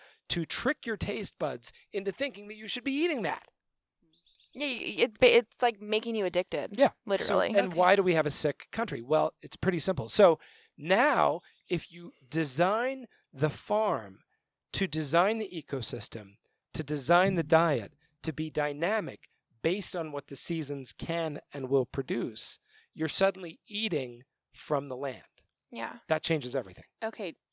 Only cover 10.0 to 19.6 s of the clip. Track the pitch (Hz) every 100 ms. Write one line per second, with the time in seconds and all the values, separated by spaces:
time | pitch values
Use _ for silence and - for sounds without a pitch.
10 | 117 - 190 160 - - _ - 151 190
11 | 285 220 147 165 - _ - 170 - 170
12 | 175 - 123 156 151 127 180 214 254 269
13 | 247 _ _ 139 151 - - 214 214 143
14 | 104 98 _ _ _ _ _ - 190 160
15 | 147 160 190 226 220 175 - 135 117 123
16 | - 113 101 104 _ _ _ - 139 147
17 | 127 175 196 185 156 160 170 135 98 -
18 | _ _ - 139 156 151 147 143 170 220
19 | 160 104 _ _ _ _